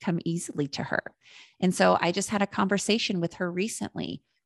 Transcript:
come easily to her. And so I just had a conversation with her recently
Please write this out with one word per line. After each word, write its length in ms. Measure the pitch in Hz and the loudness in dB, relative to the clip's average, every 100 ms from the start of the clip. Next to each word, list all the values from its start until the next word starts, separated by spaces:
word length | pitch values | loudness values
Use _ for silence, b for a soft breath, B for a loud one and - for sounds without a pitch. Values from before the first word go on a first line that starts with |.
come 180 | - 175 - | -2 0 0
easily 420 | 170 - - 143 | -4 -4 -4 -4
to 160 | - | -4
her. 200 | 139 - - - B B B B | -4 -4 -4 -18 B B B B
And 140 | 185 | 0
so 260 | 180 185 180 | 4 6 6
I 100 | 170 | 4
just 180 | 185 190 | 0 -2
had 120 | 208 | 0
a 60 | 202 | 0
conversation 720 | - 190 196 - 214 - 190 | 0 0 0 2 0 2 -2
with 140 | 170 - | -2 -2
her 160 | 180 | -4
recently 720 | 175 220 - 202 - - 160 - _ | -2 -4 -4 -8 -6 -8 -8 -12 _